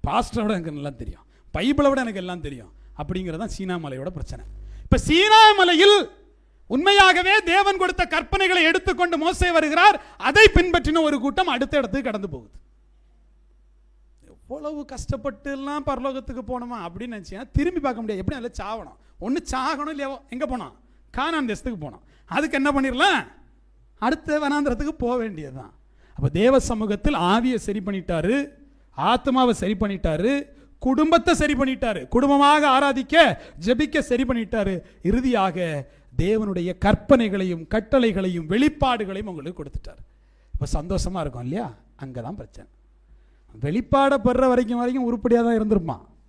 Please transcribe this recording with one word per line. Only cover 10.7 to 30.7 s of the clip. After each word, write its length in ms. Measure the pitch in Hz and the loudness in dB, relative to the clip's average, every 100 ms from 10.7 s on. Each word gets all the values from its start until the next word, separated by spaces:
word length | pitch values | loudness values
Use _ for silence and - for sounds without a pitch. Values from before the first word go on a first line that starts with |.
| 339 302 320 | 0 0 0
ஒரு 180 | 302 285 | 2 0
கூட்டம் 280 | 262 320 359 | -2 -2 -2
அடுத்த 300 | 254 269 294 | -2 -2 -2
இடத்துக்கு 280 | 240 269 254 | -2 -4 -6
கடந்து 240 | 208 196 | -8 -10
போகுது. 300 | 135 104 - _ _ _ _ _ _ _ _ _ _ _ _ _ _ _ _ _ | -12 -16 -20 _ _ _ _ _ _ _ _ _ _ _ _ _ _ _ _ _
எவ்வளவு 580 | _ _ 277 294 302 285 | _ _ -12 -10 -10 -12
கஷ்டப்பட்டு 680 | 262 - 262 262 - 285 | -14 -6 -6 -6 -8 -10
எல்லாம் 340 | 277 277 294 285 | -8 -8 -6 -6
பரலோகத்துக்கு 560 | 269 269 262 - 247 214 | -4 -6 -8 -10 -12 -10
போனோமா 300 | 247 240 233 175 | -10 -10 -12 -12
அப்படின்னு 300 | 170 240 220 | -12 -12 -12
நினைச்சீங்கன்னா 340 | 175 196 247 | -14 -16 -4
திரும்பி 280 | - 311 359 | 0 0 -2
பார்க்க 220 | 277 233 | -4 -4
முடியாது. 240 | 220 202 185 | -6 -6 -6
எப்படி 120 | 285 | -8
அதில் 280 | 233 233 196 | -12 -10 -10
சாவணும், 320 | 220 175 - _ _ | -10 -12 -20 _ _
ஒண்ணு 240 | 190 302 330 | -6 -6 -4
சாகணும் 400 | 262 262 285 294 | -6 -4 -4 -6
இல்லையாவோ. 260 | 302 277 262 _ | -6 -8 -10 _
எங்க 160 | 247 302 | -8 -6
போனோம்? 280 | 254 147 - _ _ _ - | -6 -10 -16 _ _ _ -4
கானான் 300 | 294 320 254 | -2 -2 -4
தேசத்துக்கு 340 | 202 - 214 | -6 -8 -8
போனோம். 200 | 147 - _ _ _ | -12 -14 _ _ _
அதுக்கு 300 | 214 302 285 | -4 -2 0
என்ன 160 | 277 | 0
பண்ணிடலாம்? 560 | 277 269 240 294 254 - - _ _ _ _ _ _ | 0 -2 2 2 2 -4 -16 _ _ _ _ _ _
அடுத்த 400 | 220 311 - 302 | -2 -2 -2 -2
வனாந்திரத்துக்கு 500 | 285 294 285 233 294 | 0 -2 -2 -2 -6
போக 260 | 311 233 247 | -6 -4 -4
வேண்டியதுதான். 560 | 226 165 143 131 107 _ _ _ _ - | -6 -10 -14 -14 -18 _ _ _ _ -6
அப்ப 140 | 131 | -4
தேவ 300 | 156 226 262 | 2 4 4
சமூகத்தில் 560 | - 226 214 208 294 254 | 2 -4 -4 -2 -2 0
ஆவியை 400 | 175 233 247 233 | 2 2 2 -2
சரி 240 | - 202 | -4 -6
பண்ணிட்டாரு, 680 | 190 196 170 170 165 269 285 - - _ _ | -6 -8 -4 -2 0 -2 -2 -12 -20 _ _
ஆத்மாவை 640 | - 165 247 - 254 254 | -4 0 0 0 2 2
சரி 200 | 226 180 | 2 -2
பண்ணிட்டாரு, 720 | 208 214 190 170 156 208 285 285 - - | -2 -4 -2 -4 0 0 -2 -4 -20 -20